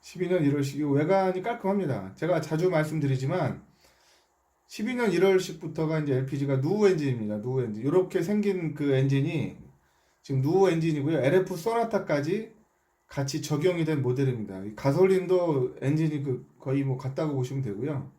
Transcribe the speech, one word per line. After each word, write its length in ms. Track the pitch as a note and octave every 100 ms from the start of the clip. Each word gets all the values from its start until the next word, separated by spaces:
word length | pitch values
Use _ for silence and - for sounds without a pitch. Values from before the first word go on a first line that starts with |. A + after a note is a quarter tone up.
십이 280 | - E3+ F3
년 140 | F3+
일월식이고 480 | C#3+ C#3+ C3+ C#3 D3
외관이 520 | C#3 D#3 F#3+ F#3+ F#3
깔끔합니다. 720 | F#3+ A#3 F#3+ G3+ E3+ A2 F#2+ -
제가 240 | D#3 E3+
자주 300 | - D#3+ F3+
말씀드리지만 920 | E3 D#3 D#3+ C#3+ C3 C3+ F3+ C3+ G2 - _ _ _ _ _ _ _ _ _ _
십이 300 | - A3 B3
년 160 | A3+
일월식부터가 880 | F3 F#3+ F#3 - D#3+ D#3+ D#3+ D#3 D#3
이제 160 | D3 C3
엘피지가 440 | C3 C#3 C#3 C3+
누후 280 | C#3+ G#3 G3+
엔진입니다. 520 | F3 C#3+ A#2 G#2+ G#2+
누후 220 | A#2+ C3
엔진. 220 | A#2 G#2+
이렇게 380 | C3 F3+ E3+ F3+
생긴 520 | E3 G#3 G3+ F#3 D#3+
그 200 | C#3 C#3+
엔진이 640 | C3+ C3+ C#3 D3+ D#3+ G2 - - _ _ _ _ _
지금 180 | - C3+
누후 280 | C3+ F#3 F#3+
엔진이고요. 480 | E3 D#3+ D3+ C3+ D#3+
엘에프 380 | A#2+ F#3 F#3 F3
소나타까지 960 | A3+ A#3 A3+ G3+ F#3+ D3 C#3+ G3+ A3 - _ _ _ _ _
같이 340 | - C3+ D#3
적용이 440 | - D3 F3+ E3+
된 180 | D#3+ D3+
모델입니다. 600 | B2 B2+ C3+ A#2+ G#2 F#2+
이 100 | G2+
가솔린도 1040 | G#2+ C#3 D3+ F#3+ F#3+ F3 F3+ F3 C#3+ B2+ -
엔진이 440 | C3+ D3+ D#3 D3+
그 280 | C#3 B2 - _
거의 240 | C#3 C3+
뭐 160 | C3+ B2+
같다고 360 | C3 - D#3
보시면 280 | C3+ B2 C#3
되고요. 480 | A2 G2 C#3 C#3 -